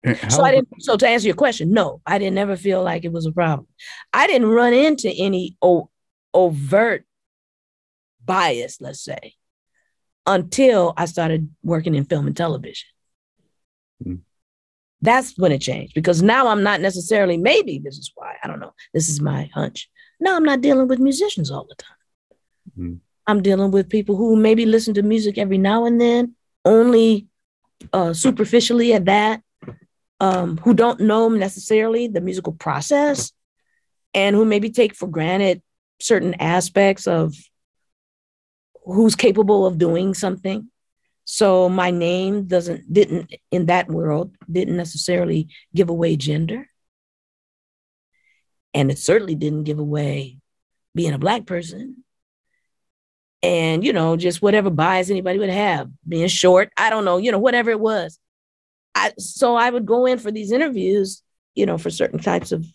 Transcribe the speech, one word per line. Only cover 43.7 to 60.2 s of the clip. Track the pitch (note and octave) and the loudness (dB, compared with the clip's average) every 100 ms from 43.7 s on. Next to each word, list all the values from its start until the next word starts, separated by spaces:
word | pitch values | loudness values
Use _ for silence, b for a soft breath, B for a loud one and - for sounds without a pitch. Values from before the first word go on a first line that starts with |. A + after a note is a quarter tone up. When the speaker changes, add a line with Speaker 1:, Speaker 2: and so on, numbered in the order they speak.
| F3+ F3+ | 0 0
Speaker 2:
world, | E3 D#3+ D3+ F#3+ _ - | -4 -4 -4 -6 _ -6
didn't | E3+ - F3 | -4 -2 -4
necessarily | E3+ D3+ - F3+ F3 D#3+ D#3 b b D#3+ | -6 -8 -4 -2 0 -2 -4 b b -2
give | E3+ | -2
away | E3+ E3+ D#3 | 0 -2 -2
gender. | C3+ D3+ E3 A3+ D4 _ _ _ _ _ _ _ _ _ _ _ _ _ _ _ _ _ _ _ _ | -4 -4 -4 -8 -14 _ _ _ _ _ _ _ _ _ _ _ _ _ _ _ _ _ _ _ _
And | - C3+ | -2 -2
it | C#3 | -2
certainly | - G#3 G3 D#3 | 2 2 0 -6
didn't | D3+ D3+ D3+ | -4 -4 -6
give | D3+ | -6
away | D3 D3 C#3+ C#3+ C3 C3 _ _ _ _ _ - | -4 -4 -4 -6 -10 -18 _ _ _ _ _ -4
being | E3+ | -4
a | C#3+ | -2
Black | D#3+ A#3 - | -2 -2 -4
person. | F3 E3 F3 C4 - _ _ _ _ _ _ _ _ _ _ _ _ _ _ | -10 -10 -16 -16 -18 _ _ _ _ _ _ _ _ _ _ _ _ _ _
And, | F3+ F3 D#3+ D#3+ | -2 0 0 0
you | A3+ | 0
know, | F#3+ E3 E3+ | 0 0 0
just | F3+ E3+ | -2 0
whatever | G#3 G#3 G3 | 2 2 0
bias | D#3 D#3+ F#3 F3+ | 0 0 0 -2
anybody | G3 F#3 F#3+ | -4 -2 -4
would | G3+ | -2
have, | F#3 G#3 D#3 C3+ - D#3+ | -2 -2 -2 -6 -16 -8
being | E3 F3 | -4 -2
short, | - F#3 F3+ G#3 - | 2 4 4 4 0
I | A3 | -2
don't | A3 G3 | 0 0
know, | F3+ | 0
you | A#3 | 0
know, | G3+ | 0
whatever | B3 A#3+ A#3 | 2 0 0
it | A3 | -2
was. | A3 G#3+ E3 - _ _ _ _ _ _ _ - | -2 -2 -6 -12 _ _ _ _ _ _ _ -2
I, | F#3+ - | -2 -4
so | F3+ - B3+ A#3+ | -16 -2 0 2
I | A#3+ | 0
would | B3 G3+ | -2 0
go | A#3 B3+ | 0 2
in | |
for | B3+ | 0